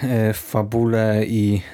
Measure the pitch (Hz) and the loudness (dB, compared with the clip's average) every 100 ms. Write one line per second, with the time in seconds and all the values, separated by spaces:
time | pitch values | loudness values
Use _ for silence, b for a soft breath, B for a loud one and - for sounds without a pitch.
0 | 131 117 107 104 - 120 104 117 117 113 | -2 0 0 -2 -4 -4 0 0 2 2
1 | 110 107 110 110 104 101 - | 2 2 0 0 2 0 -4